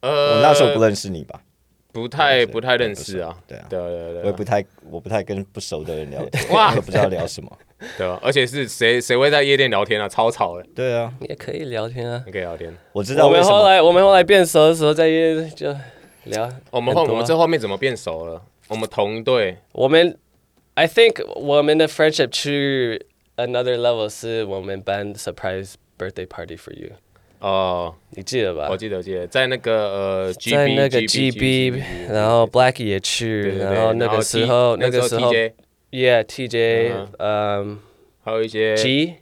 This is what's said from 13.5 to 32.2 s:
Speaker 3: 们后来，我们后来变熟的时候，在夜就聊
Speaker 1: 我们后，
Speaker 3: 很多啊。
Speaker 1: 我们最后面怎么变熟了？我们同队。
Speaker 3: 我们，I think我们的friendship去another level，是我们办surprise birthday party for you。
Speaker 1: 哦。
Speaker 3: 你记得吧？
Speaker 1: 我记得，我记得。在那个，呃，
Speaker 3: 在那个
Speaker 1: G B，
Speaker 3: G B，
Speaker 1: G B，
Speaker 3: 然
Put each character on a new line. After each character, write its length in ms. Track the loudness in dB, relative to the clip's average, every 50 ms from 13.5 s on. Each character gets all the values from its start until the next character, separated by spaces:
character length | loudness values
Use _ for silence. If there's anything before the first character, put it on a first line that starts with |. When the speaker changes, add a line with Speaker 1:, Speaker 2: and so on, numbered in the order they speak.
| 6 6
Speaker 3:
们 60 | 8
后 40 | 8
来， 140 | 8 8
我 100 | 8 6
们 120 | 6 8 8
后 100 | 8 8
来 100 | 6 6
变 220 | 6 6 4 4
熟 240 | 4 6 6 6 6
的 60 | 6
时 100 | 4 2
候， 80 | 2 4
在 140 | 4 4 4
夜 420 | 4 4 2 2 0 0 -4 -8
就 260 | -10 -8 -8 -8 -6 -8 -12 -18 -20 -20 _ _ _ _ _
聊 240 | -8 -6 -6 -6 -6 -8 -14 -18 _
Speaker 1:
我 100 | -4 -2
们 140 | 0 2 2
后， 60 | 2
Speaker 3:
很 60 | 2 2
多 40 |
啊。 20 | 0
Speaker 1:
我 40 | -2
们 80 | 0
最 100 | 0 2
后 120 | 2 4 2
面 120 | 2 -2
怎 100 | -2 -4
么 80 | -6 -2
变 200 | -2 -4 -4 -4
熟 280 | -8 -8 -8 -8 -8
了？ 160 | -10 -12 -14 -16 _ _ _ _ _
我 80 | -8
们 120 | -8 -8 -6
同 340 | -2 -2 -2 -2 -2 -6 -2
队。 340 | 0 0 0 0 -2 -4 -10 _ _ _
Speaker 3:
我 140 | -2 0 4
们， 300 | 6 6 4 4 2 -4 _ _ _ _ _ _ _ _ _ _ _
I 120 | 0 0 2
think 380 | 4 4 4 4 4 0 -8 -10 -10
我 260 | -8 -4 2 2 4
们 160 | 4 4 4 4
的 100 | 4 2
friendship 400 | 2 2 2 2 4 2 -2 -2
去 800 | -2 -6 -4 -2 -2 -2 -2 0 0 0 -2 -2 -4 -6 -10 _ _ _ _ _ _
another 420 | -6 -6 -4 -2 -2 -2 -2 -2 0
level， 300 | 2 0 0 0 -2 -6
是 380 | -8 -10 -8 -6 -4 -4 -4
我 160 | -4 -6 -8
们 180 | -8 -8 -10 -8
办 320 | -4 -4 -4 -4 -4 -8 -10
surprise 600 | -10 -12 -12 -12 -8 -8 -8 -6 -6 -8 -12 -16 _ _ _ _ _
birthday 280 | -12 -10 -10 -12 -14 -14
party 280 | -12 -16 -14 -14 -16
for 160 | -18 -18 -20 -20
you。 180 | -18 -18 -18 -18 -20 _ _ _ _ _ _ _ _
Speaker 1:
哦。 560 | -6 -2 0 0 0 0 -2 -4 -4 -6 -10 _ _ _
Speaker 3:
你 100 | -18 -16
记 200 | -12 -6 -4 -2 -2
得 100 | -2 -4
吧？ 140 | -4 -6 -6
Speaker 1:
我 80 | -6 -6
记 100 | -6 -8
得， 100 | -8 -8
我 40 |
记 140 | -8 -8 -8
得。 100 | -8 -8
在 220 | -6 -2 -2 -2 -2
那 100 | -4 -4
个， 680 | -2 -2 -2 0 -2 -2 -4 -4 -4 -4 -2 -4 -4 -6
呃， 60 | -6
Speaker 3:
在 340 | -8 -4 -2 0 0 2 2
那 200 | 2 0 0 0
个 140 | 0 -2
Speaker 1:
G 0 |
B， 60 | 0 0
Speaker 3:
G 240 | -2 0 0 -2
B， 400 | -2 -2 -2 0 0 0 0 0
Speaker 1:
G 0 |
B， 120 | -2 -4 -8 -8 -10 -12 -8 -4 -2
Speaker 3:
然 160 | 0